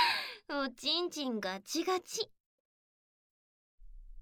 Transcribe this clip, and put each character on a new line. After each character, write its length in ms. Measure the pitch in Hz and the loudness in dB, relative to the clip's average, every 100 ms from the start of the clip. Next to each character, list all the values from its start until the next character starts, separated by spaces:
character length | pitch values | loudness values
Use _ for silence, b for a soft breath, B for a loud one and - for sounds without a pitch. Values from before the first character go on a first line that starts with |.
| 960 762 762 440 - | 8 4 -2 -10 -4
た。 80 | |
<laughs> 80 | 285 | -2
お 60 | 269 | -2
ち 320 | 269 262 320 | -2 0 2
ん 100 | 349 | 0
ち 180 | 311 269 | 0 -2
ん 120 | 226 | 0
ガ 200 | 196 190 | -2 -4
チ 240 | - 302 | -4 -2
ガ 160 | 330 370 | 2 0
チ。 300 | - - - - _ _ _ _ _ _ _ _ _ _ _ _ _ - - - - - | 0 -6 -6 -8 _ _ _ _ _ _ _ _ _ _ _ _ _ -18 -16 -14 -14 -12